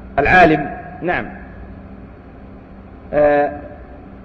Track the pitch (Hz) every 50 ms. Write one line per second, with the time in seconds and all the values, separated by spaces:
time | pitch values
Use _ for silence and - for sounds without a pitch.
0 | - - - - - - - 185 175 156 156 147 - - - - - - - -
1 | - 175 175 131 104 - - - - - - - - - - - - - - -
2 | - - - - - - - - - - - - - - - - - - - -
3 | - - - 147 147 147 147 147 147 147 - - - - - - - - - -
4 | - - - -